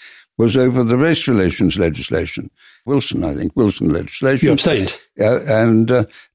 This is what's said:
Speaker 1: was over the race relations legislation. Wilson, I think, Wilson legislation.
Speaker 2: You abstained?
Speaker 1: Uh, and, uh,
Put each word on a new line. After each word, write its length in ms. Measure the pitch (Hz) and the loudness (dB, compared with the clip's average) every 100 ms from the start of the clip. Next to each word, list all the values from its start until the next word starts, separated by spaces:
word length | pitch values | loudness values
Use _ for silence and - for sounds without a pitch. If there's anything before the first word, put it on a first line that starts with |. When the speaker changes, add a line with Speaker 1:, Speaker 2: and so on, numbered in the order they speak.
| - - _ - | -20 -20 _ 0
Speaker 1:
was 180 | 113 127 | 2 2
over 260 | 127 127 | 2 2
the 120 | 117 123 | 0 2
race 300 | 160 156 - | 2 0 0
relations 500 | 113 92 - 92 92 | 2 2 0 -2 0
legislation. 720 | 85 73 - 80 82 - - _ - _ - | -2 -2 -6 -4 -4 -10 -14 _ -20 _ -4
Wilson, 380 | 139 - - | -2 -2 -4
I 100 | 85 | -4
think, 180 | 71 107 - | -4 -4 0
Wilson 360 | 110 - - | 0 0 -2
legislation. 540 | 80 95 - 131 135 151 | -2 -6 -4 -2 0 2
Speaker 2:
You 60 | |
abstained? 440 | 147 170 131 95 - _ - | 2 2 0 -2 -8 _ -2
Speaker 1:
Uh, 200 | 107 123 | 0 0
and, 500 | 151 110 117 110 113 | 0 2 4 4 4
uh, 140 | 123 113 - _ | 2 0 -8 _